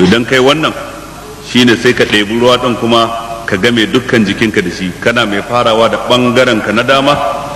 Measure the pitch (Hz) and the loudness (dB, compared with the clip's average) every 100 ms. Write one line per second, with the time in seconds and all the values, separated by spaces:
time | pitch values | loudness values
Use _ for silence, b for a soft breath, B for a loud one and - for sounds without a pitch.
0 | 92 113 117 131 131 151 147 - - - | 2 2 2 2 2 2 -2 -4 -12 -14
1 | - - - - - 123 123 110 123 - | -16 -18 -16 -16 -2 2 4 4 2 2
2 | 120 107 101 117 120 123 131 107 117 117 | 0 0 0 2 2 2 0 -2 0 2
3 | 113 113 - - - 98 117 117 104 127 | 2 -2 -8 -10 -6 -2 0 0 0 0
4 | - 120 98 110 113 107 87 - 92 85 | 0 0 0 0 0 0 -4 -4 -8 -4
5 | 117 117 110 101 98 120 117 113 113 104 | -2 0 -2 -4 -2 0 2 2 2 0
6 | - 123 123 120 131 - 107 104 123 135 | 0 0 2 2 2 0 0 -2 2 2
7 | 139 143 - - - | 2 0 -2 -4 -8